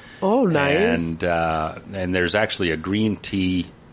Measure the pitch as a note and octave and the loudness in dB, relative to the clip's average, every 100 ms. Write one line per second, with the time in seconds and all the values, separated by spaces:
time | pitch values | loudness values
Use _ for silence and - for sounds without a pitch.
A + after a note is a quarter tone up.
0 | - - F#3+ A#3+ G#3 D#3 C#3 D#3 G#3+ E2+ | -20 -4 0 2 2 2 2 2 2 2
1 | E2 E2 F2 E2+ E2 D#2+ D#2 - - G2 | -2 -2 0 0 0 0 -2 -6 -10 -6
2 | F2+ F#2 - G#2 G#2+ - F2+ D#2 F2 G#2+ | -2 0 2 2 0 0 0 0 -2 0
3 | A2 F#2+ - G2 F#2 F#2 E2+ - - | 0 -2 -4 -2 0 0 -2 -10 -20